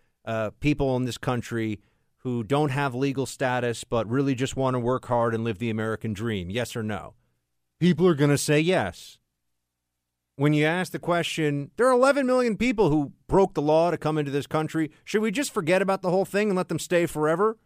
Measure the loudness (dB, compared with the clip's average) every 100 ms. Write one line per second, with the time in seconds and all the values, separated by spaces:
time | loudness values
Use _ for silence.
0 | _ _ -6 -4 -4 -2 -2 0 0 -2
1 | -4 -6 -4 -4 -4 -4 -4 -6 _ _
2 | _ _ -6 -6 -2 0 0 -2 -4 -2
3 | -2 -2 -6 -4 -2 0 -2 -4 -4 -4
4 | 0 0 0 -2 -4 -2 -2 0 0 -2
5 | 0 0 2 0 -2 -4 -4 -2 -4 -4
6 | -6 -6 -4 -4 -4 -4 -6 -6 -6 -6
7 | -10 -18 _ _ _ _ _ 0 2 4
8 | 4 4 2 2 2 2 2 0 -2 -6
9 | -16 -20 _ _ _ _ _ _ _ _
10 | _ _ _ -2 2 2 2 0 -4 -6
11 | -2 -2 -2 -2 -2 -2 -6 0 2 4
12 | 4 4 2 2 2 0 0 2 4 2
13 | 0 -8 0 2 4 2 2 4 4 0
14 | -2 -2 -2 -4 -2 -4 -2 -2 -4 -6
15 | -4 -2 0 -2 -4 -2 0 2 2 0
16 | 0 0 0 0 0 0 -2 -4 0 0
17 | 0 0 0 2 0 -2